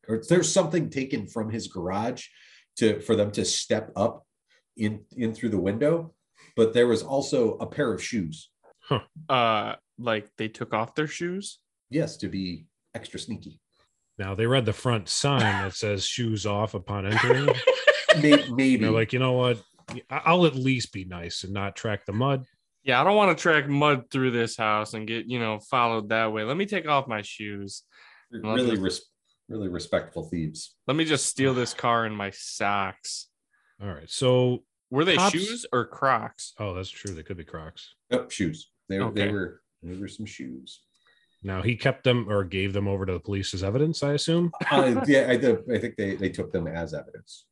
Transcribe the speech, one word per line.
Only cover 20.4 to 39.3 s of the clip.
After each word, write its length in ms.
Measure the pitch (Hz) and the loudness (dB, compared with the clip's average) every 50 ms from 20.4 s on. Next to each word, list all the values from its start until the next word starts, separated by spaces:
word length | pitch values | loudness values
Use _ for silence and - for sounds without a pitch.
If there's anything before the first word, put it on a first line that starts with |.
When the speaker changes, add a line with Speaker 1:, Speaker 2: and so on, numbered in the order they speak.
| 175 | 6
Speaker 2:
at 80 | 156 131 | 4 4
least 380 | 135 127 135 131 123 - - | 2 0 0 0 0 -4 -8
be 120 | - 101 92 | -8 -10 -10
nice 400 | 90 90 87 85 87 - - - | -8 -10 -10 -10 -10 -10 -10 -8
and 80 | 95 | -6
not 240 | 98 101 98 101 - | -6 -4 -4 -6 -6
track 300 | - - 113 104 101 _ | -6 -4 -4 -4 -4 _
the 60 | - | -6
mud." 320 | 98 110 127 139 139 135 131 _ _ _ _ _ _ _ _ | -2 0 0 0 0 -2 -4 _ _ _ _ _ _ _ _
Speaker 3:
Yeah, 160 | 135 123 123 | 2 4 4
I 40 | 151 | 6
don't 120 | 185 208 | 6 6
wanna 180 | 214 208 185 165 | 6 6 6 4
track 340 | - - 175 156 151 135 139 | 4 4 4 4 4 4 2
mud 420 | 143 143 147 147 143 127 123 _ | 2 4 4 4 4 2 -2 _
through 200 | - 135 131 127 | -2 0 0 2
this 260 | 120 120 117 113 - | 2 0 -2 -2 -2
house 380 | - 113 107 107 107 107 - 117 | -2 0 2 2 0 0 -4 -8
and 120 | 110 110 | -8 -6
get, 200 | 110 113 117 - | -6 -6 -6 -6
you 120 | 113 127 120 | -6 -4 -4
know, 200 | 117 110 107 104 | -2 -2 -4 -6
followed 500 | - - 135 127 120 117 113 113 104 104 | -4 -2 2 2 2 2 2 0 -2 0
that 240 | 113 113 113 110 | 0 2 2 2
way. 120 | 107 110 107 | 0 -2 -4
Let 120 | 113 143 | -2 -2
me 80 | 180 202 | -2 -2
take 220 | 202 202 185 156 151 | -2 -4 -4 0 2
off 180 | 147 139 131 | 0 0 0
my 160 | 131 113 104 | 0 -6 -6
shoes. 600 | 104 - - - 107 104 104 101 101 98 - - _ _ _ - - - - _ _ _ | -6 -10 -12 -12 -10 -10 -8 -10 -10 -12 -14 -16 _ _ _ -20 -20 -20 -20 _ _ _
Speaker 1:
Re-, 100 | 117 104 | -14 -8
Speaker 3:
And 80 | - 107 | -4 -2
I'll 60 | 110 | 0
Speaker 1:
really 160 | 123 123 120 | 2 2 2
Speaker 3:
just 120 | 110 98 | 0 0
Speaker 1:
res-, 240 | 95 92 - - - _ _ _ _ _ _ _ _ - | 0 -2 -4 -6 -12 _ _ _ _ _ _ _ _ -12
really 200 | 113 107 101 92 | -8 -6 -6 -6
respectful 540 | 87 87 - - - 85 - - _ 85 80 | -6 -6 -4 -2 -4 -4 -4 -6 _ -10 -8
thieves. 500 | 80 90 85 80 76 78 - - - _ _ _ | -6 -4 -4 -4 -4 -6 -10 -16 -16 _ _ _
Speaker 3:
Let 100 | - 135 | -2 0
me 80 | 156 165 | 0 2
just 220 | 156 151 131 - | 2 0 0 0
steal 260 | - - - 135 135 127 | -2 0 2 2 2 4
this 200 | 127 120 - - | 2 -2 -2 -4
car 320 | - - 120 117 117 113 | -2 2 2 2 2 0
in 80 | 110 107 | -2 -4
my 160 | 104 101 98 | -6 -6 -6
socks. 960 | - - - - - - 107 101 101 101 95 95 - _ - - - - - _ _ _ _ _ _ _ _ _ _ _ | -8 -10 -14 -14 -6 -2 -2 0 0 0 -2 -4 -6 _ -14 -12 -12 -12 -14 _ _ _ _ _ _ _ _ _ _ _
Speaker 2:
All 60 | 101 101 | -10 -10
right, 200 | 85 82 82 - | -10 -12 -12 -10
so 560 | - - 135 127 127 127 127 123 123 - _ _ _ _ _ _ | -4 2 4 4 6 6 4 4 2 -2 _ _ _ _ _ _
Speaker 3:
Were 140 | 123 135 165 | 0 2 4
they 120 | 185 175 | 4 6
Speaker 2:
cops 160 | 165 185 202 156 | 6 4 4 2
Speaker 3:
shoes 300 | 170 196 214 233 240 - - | 0 -2 -4 -6 -8 -6 -2
or 140 | - 123 110 | -2 -2 -2
Crocs? 680 | - - - 139 135 127 110 110 113 _ - - - _ - | -2 -6 0 2 2 2 2 0 -6 _ -16 -18 -18 _ -8
Speaker 2:
Oh, 140 | 107 101 90 | -6 -6 -6
that's 140 | 92 95 - | -6 -8 -10
true. 240 | - - - 101 92 | -12 -14 -12 -12 -12
They 80 | 80 | -12
could 140 | 76 - 95 | -12 -12 -12
be 80 | 85 80 | -12 -12
Crocs. 500 | - - 80 80 80 _ - - - _ _ _ _ | -14 -14 -14 -14 -14 _ -18 -20 -20 _ _ _ _
Speaker 1:
Nope, 200 | 123 127 - - | -4 -4 -4 -6
shoes. 400 | - - 95 80 78 - - _ _ _ _ - | -4 -2 -2 -2 -4 -8 -16 _ _ _ _ -6
They, 80 | 95 | -4
they 60 | 98 | -4
Speaker 3:
Okay. 280 | 101 113 104 107 101 101 | -4 -2 0 0 0 0